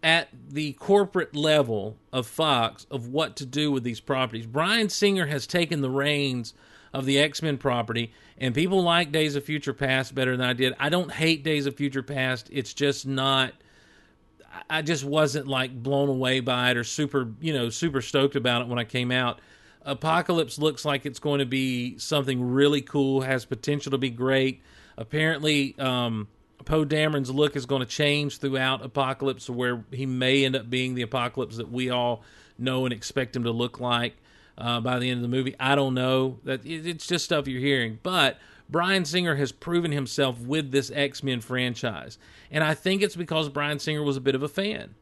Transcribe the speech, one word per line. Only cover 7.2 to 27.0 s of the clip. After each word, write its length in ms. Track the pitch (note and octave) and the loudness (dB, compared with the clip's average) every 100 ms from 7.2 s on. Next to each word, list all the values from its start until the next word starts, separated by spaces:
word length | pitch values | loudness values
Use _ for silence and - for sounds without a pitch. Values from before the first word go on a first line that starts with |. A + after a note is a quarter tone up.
| D3+ C#3 D#3 C#3 | 4 2 -2 0
property, 560 | C3+ B2 A2+ A#2 A#2 - - - | 0 0 0 -2 -4 -8 -20 -4
and 160 | C3 | -2
people 300 | A#2+ F3 F#3+ | 2 2 4
like 280 | F3 E3+ E3 | 4 4 2
Days 240 | D#3 D#3 C#3+ | 2 2 0
of 80 | |
Future 300 | C#3 D3+ C#3+ | -4 -6 -4
Past 400 | C3 C#3 C3 B2 | -2 0 0 -2
better 240 | B2+ B2+ B2+ | -2 0 0
than 80 | B2+ | 0
I 80 | |
did. 220 | B2 B2+ B2 | 2 0 0
I 100 | C#3+ | 0
don't 220 | F3 F3+ | 0 0
hate 320 | - D#3+ D#3+ | 0 2 2
Days 220 | C#3+ D3+ C#3 | 2 0 0
of 100 | C3+ | -2
Future 280 | C#3+ C3+ | -2 -2
Past. 460 | B2+ C#3+ C3 B2+ - | -4 -2 -2 -2 -4
It's 220 | - B2+ | -6 -6
just 340 | - C#3+ C#3 C3 | -2 0 0 -2
not, 460 | C3+ C3+ C3+ C3 - - _ - - _ _ _ _ - E2+ - | 0 2 2 2 -4 -20 _ -20 -20 _ _ _ _ -20 -18 -4
I 140 | D#3 | -4
just 200 | D#3 E3 | 0 -2
wasn't, 440 | C#3 D3+ D#3 C#3+ C3+ | 0 2 2 2 -2
like, 260 | C3+ C3 B2+ | -2 -2 -4
blown 260 | A#2+ C#3 C#3+ | 0 2 2
away 320 | C3 C3 C3 | 2 2 2
by 300 | B2 B2 B2 | 2 2 2
it 80 | A#2+ | 2
or 60 | |
super, 440 | A#2 - D3 C#3 B2+ G#2+ | -2 -2 0 0 -2 -4
you 100 | D#3+ | -4
know, 180 | D3 A#2 | -2 -2
super 320 | - E3+ C3+ | 0 -2 -2
stoked 340 | A#2 C#3+ C#3 C#3 | 0 2 2 2
about 260 | B2 A#2+ | 2 0
it 60 | A#2+ | 0
when 100 | A#2+ | -2
I 80 | A2+ | -2
came 260 | B2+ B2 | -2 0
out. 300 | B2+ B2 - - - - _ | 0 0 -2 -12 -20 -20 _
Apocalypse 800 | - C#3 D#3 E3 F3+ E3+ D3+ - | -8 -4 0 0 2 0 0 0
looks 260 | D3+ D3 D3+ | 0 0 -2
like 200 | C#3 D3 | -2 -4
it's 120 | C#3 | -6
going 200 | D3+ C#3+ | -2 0
to 60 | C3+ | 0
be 520 | C3 C3 B2 B2 F2 | 0 0 0 -4 -6
something 440 | - D3+ C3 B2+ | -2 -2 0 0
really 400 | B2 B2+ C#3+ D3 | 0 4 6 4
cool, 400 | - C#3+ C3+ C3+ | 0 0 2 2
has 220 | C3 C3 | 0 -2
potential 480 | A#2+ B2 - D3 C#3+ | -2 -6 -2 -2 0
to 60 | C3+ | -2
be 140 | C3 | -2
great. 500 | A#2 B2+ C3+ C3 C3 - - - - | -2 2 2 2 -2 -14 -20 -20 -14
Apparently, 800 | A2+ D3+ D#3 D#3+ D3+ D3 C3+ - | -6 0 0 0 2 2 2 -2
um, 480 | C3+ B2 A#2+ A2+ G#2 _ _ _ | -2 0 0 -2 -6 _ _ _
Poe 220 | - D#3 D3+ | 0 0 2
Dameron's 440 | D3+ | 2